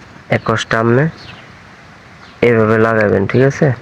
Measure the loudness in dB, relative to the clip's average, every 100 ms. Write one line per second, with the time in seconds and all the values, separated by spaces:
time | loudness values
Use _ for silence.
0 | -12 -20 -6 -4 -2 -4 -2 -2 2 2
1 | 0 -4 -16 -20 -20 -20 -20 -20 -20 -20
2 | -20 -20 -20 -6 -2 0 2 2 2 2
3 | 0 0 0 2 0 2 -2 -2